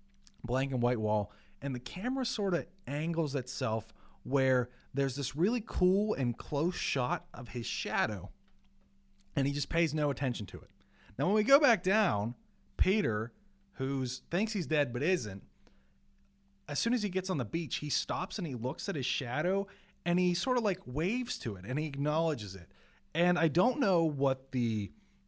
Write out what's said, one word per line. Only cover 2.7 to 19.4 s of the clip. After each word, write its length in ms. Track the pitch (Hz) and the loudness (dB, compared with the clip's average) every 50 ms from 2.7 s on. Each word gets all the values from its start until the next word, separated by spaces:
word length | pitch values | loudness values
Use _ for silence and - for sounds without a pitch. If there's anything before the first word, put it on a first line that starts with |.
| - - - | -12 -14 -10
angles 480 | - 143 147 160 165 165 165 160 143 131 | -6 -4 -4 -2 -2 0 0 0 0 -2
itself 580 | 135 123 - - - 135 113 110 113 - - - - - - - - - | -4 -4 -4 -6 -4 -2 -2 -2 -2 -4 -6 -14 -20 -20 -20 -20 -14 -4
where 480 | 123 131 139 135 131 131 127 120 - - - - - - | 0 2 4 4 4 4 4 2 0 -6 -14 -20 -6 -2
there's 200 | 135 139 135 123 | -2 0 0 -2
this 220 | 139 143 - - | -4 -6 -4 -2
really 260 | 143 170 214 247 240 226 | 0 0 2 2 0 -4
cool 480 | - - - 185 180 185 202 214 214 - | -4 0 2 4 4 4 2 2 0 0
and 240 | - 131 120 117 - | 0 0 -2 -2 -4
close 360 | - - 151 139 160 180 180 | -6 -4 -2 0 0 0 -2
shot 520 | - - - - 139 123 127 170 160 - - - | -4 -4 -4 -2 -2 0 0 -2 -4 -6 -10 -12
of 140 | - 123 - | -12 -12 -8
his 180 | - 123 113 | -8 -6 -6
shadow, 640 | - - - - 208 214 202 185 120 107 90 80 - - - _ _ - - - _ _ - - _ _ _ _ _ - _ _ - - | -6 -6 -6 -6 -4 -2 -2 0 -2 -2 -4 -8 -10 -14 -18 _ _ -20 -20 -20 _ _ -20 -20 _ _ _ _ _ -20 _ _ -6 -2
and 100 | 139 135 | 0 0
he 60 | 143 139 | 0 0
just 160 | 147 - - | -2 -4 -2
pays 240 | 160 165 170 151 135 | 0 2 2 2 2
no 160 | 156 151 143 | 0 0 0
attention 380 | 135 - 147 131 117 - 104 | 0 0 -2 -2 -2 -2 -6
to 100 | - - 87 | -8 -8 -12
it. 120 | - - _ _ _ _ _ _ - - - - | -14 -16 _ _ _ _ _ _ -20 -12 -6 -2
Now, 80 | 139 | 0
when 80 | 175 208 | 2 2
we 80 | 220 214 | 2 6
go 160 | 233 277 302 | 6 6 8
back 220 | 311 262 226 175 - | 8 6 4 4 2
down, 520 | 185 196 220 208 160 113 101 104 117 233 - _ _ _ _ _ - _ - | 2 2 2 2 2 2 2 0 -2 -4 -6 _ _ _ _ _ -14 _ 2
Peter, 540 | - 185 202 220 180 123 107 104 113 117 - _ _ - - _ _ _ _ | 2 4 4 4 2 2 0 0 -2 -4 -8 _ _ -20 -20 _ _ _ _
who's, 480 | - 135 135 139 135 131 123 - - - - | -6 -4 -2 -2 -2 -2 -4 -4 -8 -8 -4
thinks 240 | - 185 220 214 - | -2 -2 -2 -2 -2
he's 120 | 202 151 | -4 -2
dead 240 | 123 156 151 143 127 117 | 0 0 0 0 0 -2
but 80 | 123 139 | -2 0
isn't, 400 | 175 190 165 117 104 95 98 - - _ _ - - - - _ _ _ _ _ - - _ - _ _ _ _ _ _ _ _ - | 0 0 0 -2 -6 -8 -10 -12 -16 _ _ -20 -20 -20 -20 _ _ _ _ _ -20 -20 _ -20 _ _ _ _ _ _ _ _ -8
as 100 | 147 - | -4 -2
soon 160 | - 226 240 | 0 0 0
as 80 | 233 196 | 0 0
he 60 | 202 | -2
gets 220 | 180 185 180 - | -2 -2 -2 -2
on 80 | 185 147 | -2 -2
the 60 | 120 | -2
beach, 320 | 104 - 170 165 127 - | -2 -4 -4 -4 -4 -6
he 140 | - 147 147 | -6 -6 -4
stops 480 | - - - - 123 131 175 185 - - | -4 -4 -4 -4 -4 -4 -4 -6 -6 -6
and 80 | 180 | -6
he 80 | 156 127 | -6 -4
looks 340 | 113 113 127 156 - - - | -4 -4 -6 -6 -6 -6 -6
at 60 | 185 | -4
his 100 | 143 127 | -4 -4
shadow, 600 | - - - 131 120 120 143 | -4 -4 -4 -4 -4 -4 -2